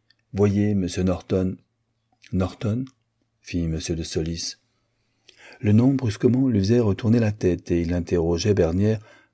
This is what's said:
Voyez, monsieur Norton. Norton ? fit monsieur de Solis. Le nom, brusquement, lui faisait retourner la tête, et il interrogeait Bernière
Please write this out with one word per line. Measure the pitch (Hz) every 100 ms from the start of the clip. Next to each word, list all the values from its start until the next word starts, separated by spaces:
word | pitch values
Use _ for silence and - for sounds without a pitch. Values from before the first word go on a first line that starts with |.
| _ _ _
Voyez, | 98 104 101 104 101
monsieur | 87 -
Norton. | 92 90 - 95 92 - _ _ _ _ _ _ _
Norton ? | 92 92 - 107 117 131 _ _ _ _ _
fit | - 87 82
monsieur | 80 - 82
de |
Solis. | 82 85 80 85 - - _ _ _ _ _ _ _ _ - -
Le | 107
nom, | 104 127
brusquement, | 135 113 - 120 123 135
lui | 107
faisait | 95 120
retourner | 110 95 107 117
la | 107
tête, | 104 92 87 -
et | 87
il | 85
interrogeait | 87 80 87 82 85 104
Bernière | 98 82 87 104 107 - - _